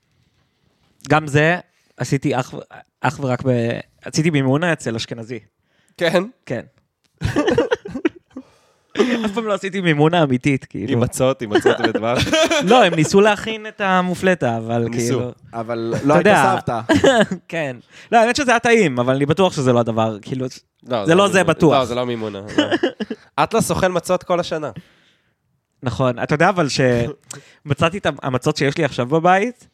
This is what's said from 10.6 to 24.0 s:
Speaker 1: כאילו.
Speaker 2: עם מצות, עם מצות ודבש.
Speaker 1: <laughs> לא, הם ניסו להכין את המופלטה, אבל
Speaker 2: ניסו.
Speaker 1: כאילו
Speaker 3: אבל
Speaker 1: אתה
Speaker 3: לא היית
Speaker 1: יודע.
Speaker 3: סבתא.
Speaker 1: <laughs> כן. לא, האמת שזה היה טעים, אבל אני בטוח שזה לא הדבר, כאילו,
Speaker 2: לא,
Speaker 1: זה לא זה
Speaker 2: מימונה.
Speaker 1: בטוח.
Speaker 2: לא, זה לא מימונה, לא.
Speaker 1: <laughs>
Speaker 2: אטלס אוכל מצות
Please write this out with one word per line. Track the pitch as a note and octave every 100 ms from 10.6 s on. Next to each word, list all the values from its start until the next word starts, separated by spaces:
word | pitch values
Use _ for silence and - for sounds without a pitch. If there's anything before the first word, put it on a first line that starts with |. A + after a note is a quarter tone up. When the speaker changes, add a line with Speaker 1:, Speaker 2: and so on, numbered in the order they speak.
Speaker 1:
כאילו. | - - G2
Speaker 2:
עם | C3
מצות, | A#2 - C3 C3+
עם | A2+
מצות | F3+ - -
ודבש. | A2+ A3 A2+ - - D#4+ D#4+
Speaker 1:
<laughs> | D#4 F#3
לא, | B3
הם | G3
ניסו | E3+ D3+ G3
להכין | G#3+ G3+ A3 A3 G#3+
את | -
המופלטה, | G3 F#3 F3+ F3 F#3+ F3+ B2+ A2+
אבל | A2+ A#2 A#2
Speaker 2:
ניסו. | A#2+ A#2+ B2
Speaker 1:
כאילו | B2 - -
Speaker 3:
אבל | A#2 A2+ A#2 A2+ A2+
Speaker 1:
אתה | C#3
Speaker 3:
לא |
היית | D#3 F#3
Speaker 1:
יודע. | F#3 C3 B2
Speaker 3:
סבתא. | - A#2 A#2 C#4+ -
Speaker 1:
<laughs> | B3 G3 F3+ -
כן. | E3 D3 B2 - - -
לא, | A#3
האמת | A3+ B3
שזה | C4
היה | A#3
טעים, | A#3+ A#3 F#3 B2
אבל | B2
אני | C3+ C#3+
בטוח | D#3+ F#3
שזה | D#3+ B2+
לא | A#2+
הדבר, | A#2 A2+ A2+ G#2+
כאילו, | - C3 B2+ - _ _ -
Speaker 2:
לא, | A#2+ G2+
Speaker 1:
זה |
לא | E3+ G3
זה | F#3
Speaker 2:
מימונה. | E3+
Speaker 1:
בטוח. | D#3 D#3+
Speaker 2:
לא, | C3+
זה | A#2+
לא | A#2+ B2
מימונה, | A#2 A2 G2+ G#2 -
לא. | D4 - - -
Speaker 1:
<laughs> | G#3 A3+ _ -
Speaker 2:
אטלס | D#3 A3+ -
אוכל | D#3 F#3
מצות | F3+